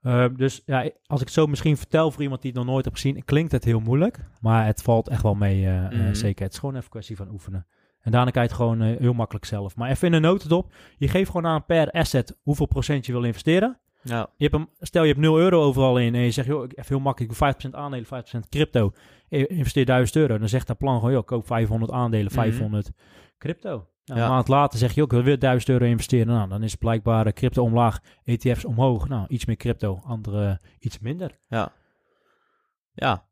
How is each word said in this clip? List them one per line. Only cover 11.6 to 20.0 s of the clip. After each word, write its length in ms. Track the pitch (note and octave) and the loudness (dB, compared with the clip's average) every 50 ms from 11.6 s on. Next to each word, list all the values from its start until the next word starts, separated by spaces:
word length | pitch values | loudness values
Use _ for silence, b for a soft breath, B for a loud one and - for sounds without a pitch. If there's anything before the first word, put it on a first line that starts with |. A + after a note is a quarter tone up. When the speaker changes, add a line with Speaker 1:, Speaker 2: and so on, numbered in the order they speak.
| - | 0
Speaker 1:
per 260 | - E3+ E3 D#3 C#3+ | 2 2 2 2 2
asset 480 | - E3+ D#3 - - C3 A#2+ - - _ | 2 -2 -2 0 0 -2 -2 -2 -10 _
hoeveel 240 | _ - D3 C3 D3 | _ -2 0 0 0
procent 400 | - - C#3 C3 - D3+ C#3 A#2 | -2 0 -2 0 -2 -2 -2 -2
je 60 | - | -4
wil 100 | B2 B2 A#2+ | -4 -2 -2
investeren. 540 | A#2+ A2+ - - D#3 D#3+ F#3 G3+ B3 B3+ _ _ _ _ _ | -2 -4 -2 0 2 2 4 2 0 -2 _ _ _ _ _
Speaker 2:
Ja. 240 | _ - A#2 A#2 G#2+ - _ | _ -6 -6 -6 -6 -6 _
Speaker 1:
Je 80 | _ D3 D3 | _ 0 2
hebt 80 | - | 2
hem, 120 | D3 D#3+ - _ _ | 0 -2 -4 _ _
stel 220 | - - - F3 | -18 -2 0 2
je 60 | D#3+ D#3 | 4 4
hebt 120 | C#3+ C3+ | 4 4
nul 180 | D3+ D#3+ D#3 D#3+ | 4 4 6 6
euro 240 | E3+ F#3+ F3+ E3+ | 4 6 6 6
overal 360 | D3+ C#3+ C3 C3 C3+ C3 B2 B2 | 4 4 4 4 4 4 4 4
in 160 | B2 A#2 A#2+ | 2 2 2
en 60 | A#2+ | 2
je 100 | B2 A#2+ | 0 0
zegt, 180 | A2+ C#3 B2 B2 | 0 -2 -2 -2
joh, 160 | D3 D3 B2 | -4 -4 -6
ik, 60 | B2+ | -8
even 160 | - - B2 - C3+ | -12 -16 -8 -4 -4
heel 60 | C3+ | -2
makkelijk, 200 | C3+ C#3 B2+ - | -2 -2 -4 -4
ik 80 | A#2+ A2+ | -6 -8
doe 80 | A2+ | -2
vijf 160 | - D3+ C#3 | 0 0 0
procent 220 | C3+ - - C3+ C3 | 0 -2 -8 -12 -10
aandelen, 320 | C3+ D3 C#3+ C#3 B2 A2+ | -10 -10 -10 -10 -10 -10
vijf 140 | - C3+ B2 | -10 -12 -12
procent 260 | A#2+ - - A#2+ G#2+ - | -12 -10 -10 -10 -10 -6
crypto. 440 | - D3 D3+ - - B2 G#2+ G2 b b b b b b b b | 0 0 0 2 2 0 0 0 b b b b b b b b
En 100 | - - | -2 -2
je 80 | C3+ | -2
investeert 400 | D3 F#3 E3+ C3+ - - C#3+ C3 | -2 -2 -4 -4 0 0 0 2
duizend 300 | A#2+ B2+ B2+ | 4 4 2